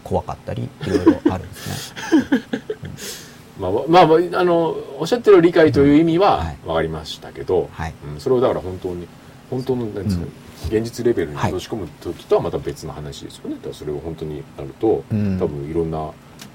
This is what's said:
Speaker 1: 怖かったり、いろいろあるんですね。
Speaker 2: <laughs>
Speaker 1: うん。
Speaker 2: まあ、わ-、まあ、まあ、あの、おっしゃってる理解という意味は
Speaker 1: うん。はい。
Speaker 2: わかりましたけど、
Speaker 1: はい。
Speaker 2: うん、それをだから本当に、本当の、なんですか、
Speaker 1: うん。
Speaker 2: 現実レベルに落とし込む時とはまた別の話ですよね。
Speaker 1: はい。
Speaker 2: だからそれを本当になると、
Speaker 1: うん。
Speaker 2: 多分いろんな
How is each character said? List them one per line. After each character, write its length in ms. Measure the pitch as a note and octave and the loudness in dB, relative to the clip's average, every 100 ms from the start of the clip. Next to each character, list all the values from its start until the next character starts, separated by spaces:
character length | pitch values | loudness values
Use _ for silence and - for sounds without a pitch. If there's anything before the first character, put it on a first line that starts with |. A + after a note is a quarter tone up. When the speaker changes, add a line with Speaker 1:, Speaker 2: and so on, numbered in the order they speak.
Speaker 1:
怖 180 | - F#2 | -4 -4
か 120 | - | -2
っ 20 | - - | -8 -8
た 80 | |
り、 80 | A#2 | -8
い 60 | A#2+ - D3+ | -8 -8 -2
ろ 140 | D4 | 2
い 20 | |
ろ 160 | E4 - - | 2 2 0
あ 40 | F#2 | -2
る 80 | |
ん 40 | - | -6
で 60 | - | -12
す 380 | - G2 - - - D4+ - | -10 -10 -10 -12 0 2 2
ね。 80 | A#3+ - A3 - | -2 -2 -8 -8
Speaker 2:
<laughs> 140 | - | -12
Speaker 1:
う 20 | - | -12
ん。 40 | - - - - - - - | -12 -14 -14 -16 -20 -20 -8
Speaker 2:
ま 100 | F2+ | -2
あ、 20 | |
わ-、 140 | G#2+ C#3 | -2 4
ま 120 | F3 | 6
あ、 60 | D#3+ | 8
ま 100 | D#3+ | 6
あ、 240 | F3 F3+ | 2 0
あ 40 | |
の、 320 | F3+ E3+ E3 - - - | 2 2 0 -4 -10 -8
お 60 | |
っ 20 | D#3+ | -2
し 60 | |
ゃ 40 | A#3+ | 2
っ 40 | |
て 100 | A3+ | 8
る 100 | F#3+ | 8
理 120 | E3+ | 8
解 200 | F3 D#3 | 6 6
と 80 | C3+ | 6
い 160 | C#3+ D3 | 6 6
う 20 | |
意 60 | |
味 140 | E3 E3 | 6 4
は 180 | G3 - | 4 2
Speaker 1:
う 20 | |
ん。 0 | |
は 60 | |
い。 120 | E2 C#2+ E2+ | -2 -8 -4
Speaker 2:
わ 80 | |
か 80 | D#2+ | -2
り 60 | D#2+ | -2
ま 160 | D#2+ | -4
し 160 | D2+ - | -10 -14
た 120 | - | -14
け 120 | - | -10
ど、 240 | C2+ F2+ D2 | 0 0 0
Speaker 1:
は 160 | - D#2+ | -6 -8
い。 60 | - D2 | -8 -12
Speaker 2:
う 20 | D2 | -8
ん、 40 | |
そ 100 | A#2+ | 0
れ 60 | B2+ | 2
を 40 | |
だ 80 | A#2+ | 2
か 60 | |
ら 60 | E2 | 0
本 180 | F#2 F#2 | -4 -8
当 60 | F#2 | -8
に、 180 | F2 E2 - - - - | -8 -10 -18 -20 -20 -10
本 120 | B2+ | -6
当 140 | B2+ B2 | -4 -4
の、 100 | A2 | -4
な 140 | G#2 | -4
ん 40 | |
で 60 | G2 | -2
す 80 | F2 | -2
か、 60 | |
Speaker 1:
う 20 | D#2 | -4
ん。 500 | - - - - A2 | -12 -20 -12 -4 -2
Speaker 2:
現 80 | |
実 200 | A2+ - | -2 0
レ 80 | A#2 | 0
ベ 140 | G#2 D#2 | 2 -2
ル 40 | |
に 60 | D2 | -2
落 140 | F2+ | -2
と 100 | F#2 | -2
し 80 | - | -6
込 80 | A2 | -8
む 120 | E2 - | -10 -10
時 240 | F2 D#2+ - | -10 -10 0
と 100 | G#3 | 0
は 60 | |
ま 80 | - | 0
た 80 | E2 | -4
別 260 | - C#2 | -6 -8
の 80 | - | -10
話 280 | D3+ - - | -12 -12 -14
で 100 | - | -16
す 60 | - | -14
よ 80 | |
ね。 60 | - | -12
Speaker 1:
は 60 | D4+ | -10
い。 20 | |
Speaker 2:
だ 40 | |
か 40 | - | -10
ら 60 | |
そ 100 | - | -10
れ 80 | C#3+ | -8
を 80 | D2 | -8
本 140 | E2 | -8
当 100 | D#2 | -10
に 180 | D#2 D2 C#2 - | -10 -10 -12 -14
な 80 | |
る 60 | C#2 - | -14 -2
と、 240 | A2+ F2+ - | 0 0 0
Speaker 1:
う 20 | |
ん。 240 | G#2+ G2+ F#2 | -2 0 0
Speaker 2:
多 80 | E2+ | -2
分 240 | D2 D2 | -4 -4
い 40 | |
ろ 100 | E2 | -4
ん 60 | E2 | -2
な 200 | D#2+ D#2 - - - - | -4 -8 -12 -20 -20 -20